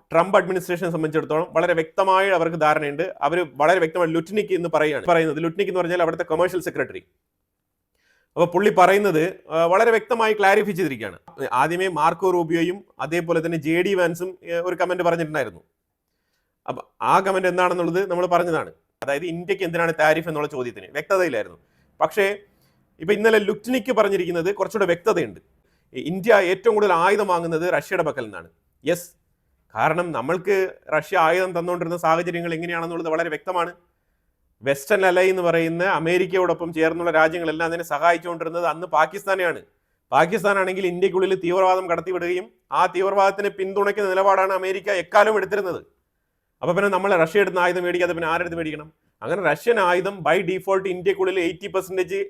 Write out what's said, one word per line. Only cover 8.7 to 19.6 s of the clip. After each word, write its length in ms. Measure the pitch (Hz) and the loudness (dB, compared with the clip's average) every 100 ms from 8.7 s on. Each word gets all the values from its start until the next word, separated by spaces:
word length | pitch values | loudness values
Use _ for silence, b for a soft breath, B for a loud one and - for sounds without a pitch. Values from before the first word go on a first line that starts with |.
| 175 | 6
പറയുന്നത്, 440 | 180 196 208 160 170 185 - | 6 6 4 2 0 -4 -6
ആ, 20 | 160 170 | 0 2
വളരെ 200 | 185 233 226 | 4 4 2
വ്യക്തമായി 380 | 220 233 220 214 | 0 0 0 4
ക്ലാരിഫൈ 340 | 196 202 196 175 | 4 4 2 -2
ചെയ്തിരിക്കുകയാണ്. 380 | 160 127 104 87 - - 131 127 | -4 -4 -10 -12 -18 -10 -4 0
ആദ്യമേ 260 | 147 175 190 | 0 0 -2
മാർക്കോ 400 | 165 156 170 185 185 | 0 0 2 0 0
റൂബിയോയും 420 | 165 165 165 190 - - 139 | 0 0 0 -4 -10 -12 -6
അതേപോലെ 340 | 170 165 165 165 | -4 0 -2 -2
തന്നെ 120 | 165 147 | -4 -2
ജെ 100 | 165 185 | 0 0
ഡി 60 | 190 | 2
വാൻസും, 300 | 175 175 180 180 | 0 -2 -8 -10
ഏ, 160 | 170 170 180 | -8 -6 -4
ഒരു 80 | 180 | -2
കമന്റ് 220 | 180 180 170 | -2 0 0
പറഞ്ഞിട്ടുണ്ടായിരുന്നു. 540 | 170 156 151 117 82 _ _ _ _ _ _ _ _ _ _ - | 0 -2 -4 -6 -10 _ _ _ _ _ _ _ _ _ _ -20
അപ്പം 160 | 127 - - 113 | -20 -20 -8 0
ആ 40 | 165 | 2
കമന്റ് 300 | 196 190 185 | 2 0 0
എന്താണെന്നുള്ളത് 500 | 175 180 180 165 170 196 | 0 0 0 -2 -2 -2
നമ്മൾ 140 | 175 180 | -2 0
പറഞ്ഞതാണ്. 380 | 170 175 160 95 - _ - | 0 0 -2 -6 -12 _ -12
അതായത് 220 | 127 139 175 | -6 -4 -4
ഇന്ത്യക്ക് 300 | 175 180 190 | -8 -6 -4